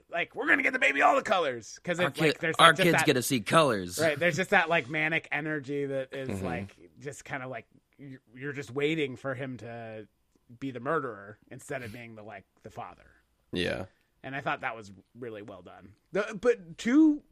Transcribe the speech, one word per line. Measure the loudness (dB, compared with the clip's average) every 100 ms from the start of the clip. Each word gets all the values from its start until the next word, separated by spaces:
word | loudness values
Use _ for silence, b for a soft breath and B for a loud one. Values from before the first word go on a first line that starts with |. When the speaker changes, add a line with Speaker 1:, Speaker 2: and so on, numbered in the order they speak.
| _
Speaker 1:
like, | -6 -6
"We're | -4 0
gonna | 2
get | 6
the | 6
baby | 6 6
all | 6 6
the |
colors." | 4 2 2 -2 -10 -10
'Cause | -4 0
Speaker 2:
Our | 0
Speaker 1:
it's, | 2
like, | 2
Speaker 2:
kid-, | 2
Speaker 1:
there's, | 0 6
Speaker 2:
our | 6
Speaker 1:
like, | 8
just |
Speaker 2:
kids | 4 6
Speaker 1:
that | 4
Speaker 2:
get |
to | 2
see | 2 -2
colors. | 2 4 4 2 -2 -2
Speaker 1:
Right. | 0 2
There's | 0 0
just | 2
that, | 2 4
like, | 0 0
manic | -2 -2 -2 -4
energy | -6 -4 -6 -4 -4
that | -2 -4 -6
is, | -8 -6
Speaker 3:
Mm-hmm. | -6 -4
Speaker 1:
like, | -6 -8 -14 -20 -16
just | -14 -14 -12
kinda, | -10 -10
like, | -12 -14 _ _ _
you're, | -18 -18 _ -12
you're | -10
just | -8 -8
waiting | -2 0 0 -2 -4
for | -8
him | -6 -8 -10
to | -12 -12 -12 -14 -16 _ _ _ _ -12
be | -10
the | -6
murderer | -2 -2 -2 -8 -14 -18 _
instead | -18 -10 -10
of | -10
being | -12 -16
the, | -16
like, | -16 -18 -20 _
the | -18
father. | -14 -14 -16 -20 _ _ _ _
Speaker 3:
Yeah. | -4 -2 -4 -8 _ _ _
Speaker 1:
And | -12 -6
I |
thought | -4 -4
that | -6 -8
was | -14 -20 _ -14
really | -12 -12
well | -14 -16
done. | -18 -20 -20 _ _
The, | -4 -4 0
but | 0 0 -4 -6
two | 4 6 6 4 -4